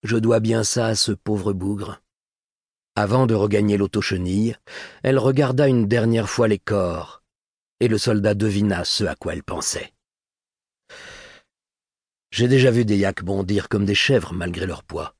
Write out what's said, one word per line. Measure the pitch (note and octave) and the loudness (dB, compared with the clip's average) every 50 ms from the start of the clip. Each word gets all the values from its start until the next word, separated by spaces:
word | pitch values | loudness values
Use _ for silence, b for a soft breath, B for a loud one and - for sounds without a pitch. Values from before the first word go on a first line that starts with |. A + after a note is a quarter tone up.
| - | -4
Je | A2 A2+ | 0 -2
dois | A2+ A2 A2+ A#2 A2+ | 0 2 4 2 2
bien | A2 A2 A2+ A#2 G#2+ | 2 2 0 0 0
ça | - - B2 A#2 | 0 -2 -2 0
à | A2+ A2+ | 0 0
ce | G#2 - - G#2 | -2 -2 -2 -2
pauvre | F#2+ _ - G#2+ G#2 F#2 G#2 G2 | -4 _ -4 -4 -2 -2 -2 -4
bougre. | F#2 F#2 G2 G#2 G2+ G2+ - F2+ - _ _ _ _ _ _ _ _ _ _ _ _ _ _ _ _ _ _ _ | -2 -4 -4 -6 -6 -8 -12 -12 -16 _ _ _ _ _ _ _ _ _ _ _ _ _ _ _ _ _ _ _
Avant | - G#2+ G2 G#2+ B2+ C3 | -2 -2 2 2 2 4
de | A#2+ A2+ | 4 2
regagner | G#2 G2+ G#2 G2+ G#2 G#2 G#2 G2+ | 2 2 2 2 2 2 2 2
l'autochenille, | G2+ G2 F#2+ - G#2+ G2 - - F#2 F2+ F2+ F#2 G2 A2 A#2 A#2 - _ B B B B B B B B | 2 0 0 0 -2 -2 -2 -4 -4 -2 -2 0 0 0 0 -2 -6 _ B B B B B B B B
elle | B2+ C3+ C3+ | 0 0 2
regarda | A2 C3 C3+ C3 D3+ B2+ B2+ B2+ D3 C#3 | 2 2 2 2 2 2 2 2 4 4
une | C3 A#2+ A2+ | 4 4 2
dernière | G2+ A2 A#2+ A2 A#2 A2+ A2+ A2 F#2+ | 2 2 2 2 2 2 2 0 -2
fois | - - A#2+ A2 | 0 2 2 2
les | G#2 F#2+ | 2 0
corps, | _ - G#2+ G2+ F#2 F2 E2 D#2+ D#2+ - - - _ _ _ _ _ _ _ _ _ _ _ _ | _ -2 -2 0 0 0 -2 -6 -8 -12 -16 -20 _ _ _ _ _ _ _ _ _ _ _ _
et | A#2 A#2 | 0 2
le | A2 G#2 | 2 2
soldat | - - A2+ G#2+ G2+ G#2 G#2 | 0 0 0 2 2 2 0
devina | G2 G#2+ A2 G2 G2+ G2+ G#2 G2 E2+ F2+ | 2 0 0 2 2 2 2 0 0 -2
ce | - - - G#2 | -4 -4 -2 -2
à | F2 - | -4 -4
quoi | _ - F2 E2 | _ -8 -8 -8
elle | F2+ - | -8 -8
pensait. | - - E2+ - - - - - - _ _ _ _ _ _ _ _ _ _ _ _ _ _ _ _ _ _ _ B B B B B B B B B B B B _ _ _ _ _ _ _ _ _ _ _ _ _ _ _ _ _ | -10 -8 -6 -6 -6 -6 -8 -10 -12 _ _ _ _ _ _ _ _ _ _ _ _ _ _ _ _ _ _ _ B B B B B B B B B B B B _ _ _ _ _ _ _ _ _ _ _ _ _ _ _ _ _
J'ai | - A2 A#2 B2 | -4 -2 0 2
déjà | B2+ C3+ B2+ C3 | 4 4 4 4
vu | A#2 A#2+ A#2+ | 4 2 2
des | G#2+ G#2 | 2 2
yaks | G2 G2 F#2+ G2 - G2 | 2 2 0 -2 -4 -6
bondir | F2 G2 G2 G2 F2+ G#2 G2+ F#2+ - | -4 -4 -4 -2 -2 -2 -2 -2 -2
comme | - G#2 G2+ | -2 0 0
des | G2 G2+ | 0 0
chèvres | G2 - - C#3 A#2+ - - F2 | 0 2 2 2 0 0 -2 -8
malgré | F2+ E2+ F2 F2 F2 F#2 | -8 -6 -6 -6 -6 -6
leur | F#2+ E2+ - - | -8 -8 -10 -14
poids. | _ - E2 D#2 - _ _ | _ -10 -10 -10 -10 _ _